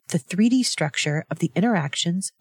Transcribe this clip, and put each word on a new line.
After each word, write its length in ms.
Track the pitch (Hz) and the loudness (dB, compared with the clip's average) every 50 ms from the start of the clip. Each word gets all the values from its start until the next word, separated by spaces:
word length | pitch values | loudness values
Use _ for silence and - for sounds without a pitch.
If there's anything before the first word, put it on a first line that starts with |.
| _ - | _ -4
the 80 | - | -4
three 320 | 170 - - - 180 220 240 | -4 -4 -4 0 2 4 4
D 140 | 254 254 240 | 4 2 2
structure 640 | - - - 160 147 - - - 151 147 156 - - | 0 -2 -2 -2 -2 -2 -4 -2 -2 -2 -2 -4 -6
of 100 | - - | -6 -2
the 120 | 175 156 - | -2 -2 0
interactions 800 | 165 196 240 226 170 143 143 - - - 175 175 190 - - _ - | 2 2 2 2 0 0 -2 -4 -4 -2 -2 -2 -2 -4 -6 _ -2